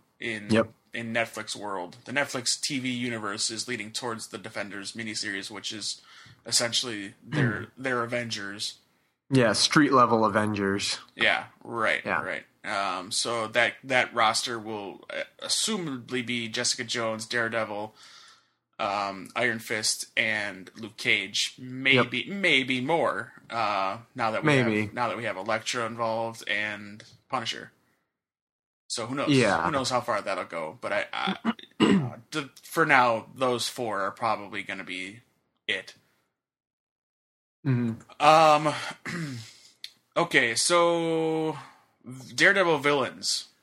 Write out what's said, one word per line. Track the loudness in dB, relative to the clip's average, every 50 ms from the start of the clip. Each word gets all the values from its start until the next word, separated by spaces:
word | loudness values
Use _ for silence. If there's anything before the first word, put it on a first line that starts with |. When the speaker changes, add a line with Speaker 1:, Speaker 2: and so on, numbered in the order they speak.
| _ _ _ _
Speaker 1:
in, | -6 -6 -6 -6 -2 2
Speaker 2:
Yep. | 2 2 2 2 -4 _ _ _ -12
Speaker 1:
in | -10 -8 -4 -2
Netflix | -2 -2 -2 -4 -8 -8 -8 -8
world. | -8 -6 -6 -6 -6 -6 -8 -12 -16 -14
The | -6 -4
Netflix | -4 -2 -2 -4 -4 -2 -2 -2 -2
T | -2 -4 -4 -2
V | -2 -4
universe | -4 -4 -4 -4 -4 -4 -6 -6 -4 -4 -4 -4
is | -4 -6 -6 -6
leading | -6 -8 -8 -8 -8
towards | -6 -6 -6 -6 -6 -8 -10
the | -12 -12
Defenders | -12 -10 -8 -8 -8 -8 -10 -10 -10 -10 -10
miniseries, | -8 -8 -6 -6 -6 -6 -6 -6 -6 -8 -8
which | -12 -10 -10 -10 -10
is | -8 -8 -8 -8 -8 -12 -20 -20 -20 -20 -20 -20 -18 _
essentially | -2 0 0 2 2 0 -2 -2 -2 -6 -6 -8 -10 -14 _ -14
their, | -6 -2 0 0 0 -2 -4 -8 -12 _
Speaker 2:
Hmm. | -8 -6
Speaker 1:
their | -4 -2 -2 -2
Avengers. | -2 -4 -4 -4 -6 -8 -8 -8 -10 -8 -8 -8 -8 -8 -12 _ _ _ _ _ _ _ _ _ _
Speaker 2:
Yeah, | 4 6 6 6 6
street | 4 2 6 6 6 6 8 8
level | 8 8 8 6 6 4
Avengers. | 4 4 2 2 2 2 0 2 2 0 0 0 -2 -4 -6 -8 -14 _
Speaker 1:
Yeah, | 0 2 4 4 2 0 -6 -14 _ -14
right, | -10 -4 -2 0 0 0 0 0
Speaker 2:
Yeah. | 0 -2 0 -2
Speaker 1:
right. | -2 -6 -8 -10 -14 _ _ -8
Um, | -4 -2 -2 -2 -2 -2 -4 -6 -4 -4
so | -2 -2 -2 -2 -2 -4 0
that, | 2 2 2 2 0 -4 -4
that | 0 2 2 2 2 2
roster | 2 4 4 4 2 -2 -4 -6 -6
will, | -6 -8 -8 -8 -8 -10 -12 -14 -14 -10
uh, | -8 -8 -8 -8 _ -12 -6
assumably | -4 -2 0 0 0 -2 -2 -4 -4 -6 -8 -8 -4 -4 -4 -2
be | -2 -4 -4 -4 -4
Jessica | -4 -2 -2 -2 -2 -2 -4
Jones, | -4 -4 -2 -2 -2 -4 -4 -6
Daredevil, | -4 -2 -2 -2 0 -2 -2 -2 -2 -4 -6 -8 -8 -10 -16 -20 -20 -20 -20 -20 -20 -20 _ _ _ _ _ _ _ _ -4
um, | -2 -2 0 0 -2 -2 -4 -8 -12 -8 -4
Iron | -2 -2 0 -2 -4
Fist, | -4 -4 -4 -2 -2 -2 -2 -4 -6 -4 _
and | 0 0 0 0 -2 -4 -6 -8 -10 -14 -16 -14
Luke | -14 -14 -14 -12
Cage. | -4 0 2 2 2 2 -2 -2 -2 -2 -2 -6 -10
Maybe, | -12 -12 -10 -2 2 4 6 6 6 4 0 -4
Speaker 2:
Yep. | -4 -4
Speaker 1:
maybe | -4 0 2 4 4 4 4 2 0 -2
more. | 0 0 2 2 2 2 0 -2 -6 -8 -14 -20 -14 -8
Uh, | -4 -2 0 0 0 0 0 -2 -2 -6 -10 -12 _
now | -2 -2 0 0
that | 0 2
we | 4
Speaker 2:
Maybe. | 4 4 4 2 2 0 0
Speaker 1:
have, | -2 -2
now | -2 -2 -2
that | -2
we | -4 -4
have | -6 -6
Elektra | -4 -4 -2 -2 -2 -2 -4 -4 -4 -4
involved | -4 -4 -2 -2 -2 0 -2 -2 -4 -6 -8 -6 -4
and | -2 -2 -2 -4 -6 -8 -10 -14 -16 -18 -20 -20 -20 _ _ _
Punisher. | -6 -4 -4 -6 -8 -8 -12 -14 -18 _ _ _ _ _ _ _ _ _ _ _ _ _ _ _ _ _ _ _ _ _ _ -8
So | -6 -6 -6
who | -4 -4
knows? | -2 2 4
Speaker 2:
Yeah. | 4 6 6 6 4 2 2
Speaker 1:
Who | 0
knows | 0 0 0 0
how | 0 0
far | 0 0 -2 -2
that'll | -2 -2 -4 -4 -4
go? | -6 -6 -6 -6 -6 -8 -8
But | -6 -4 -2
I, | -2 -2 -4 -4
I, | -4 -2 -2 -4 -2 -2 -4 -4 -4 -10
Speaker 2:
<clears throat> | -18 _ 2
Speaker 1:
you | 4 6 6 4
know, | 4 0 -4 -10 -14 _
d-, | -6 -6 -6 -6 -10 -18 -18
for | -6 0 2 4
now, | 6 8 8 8 6 4 2 -2 -6 -4
those | 0 0 2 2 2 0 -4
four | -4 -4 -4 -2 -2 -2
are | -2 -4
probably | -4 -2 0 0 0 0 -4 -6 -8 -8 -8
gonna | -6 -8 -8 -8
be | -8 -8 -8 -8 -10 -12 -16 -20 _ _ _ _ _ _ _ _ -2
it. | -2 -2 -4 -8 -16 -20 _ _ _ _ _ _ _ _ _ _ _ _ _ _ _ _ _ _ _ _ _ _ _ _ _ _ _ _ _ _ _ _ 0
Speaker 2:
Mm-hmm. | 0 2 2 2 0 -2 -6 -10 -16 -4 4 6
Speaker 1:
Um. | 8 10 10 10 8 8 6 4 0 -2 -2 -6 -8 -10 -10 _
<clears throat> | -10 -8 -6 -6 -8 -8 -10 -12 -14 -18 -20 -20 -20 _ _ -20 -20 -20 _ _ _ _
Okay, | 0 0 4 4 4 4 4 2
so | 2 2 4 6 6 6 6 4 2 2 0 0 2 2 0 0 0 0 -2 -4 -6 -10 -16 -20 _ _ _ _ _ _ -16 -16 -16 -16 -10 0
Daredevil | 4 4 6 6 6 4 4 2 4
villains. | 4 2 2 2 2 -2 -4 -6 -4 -4 -2 -4 -4 -8 _ _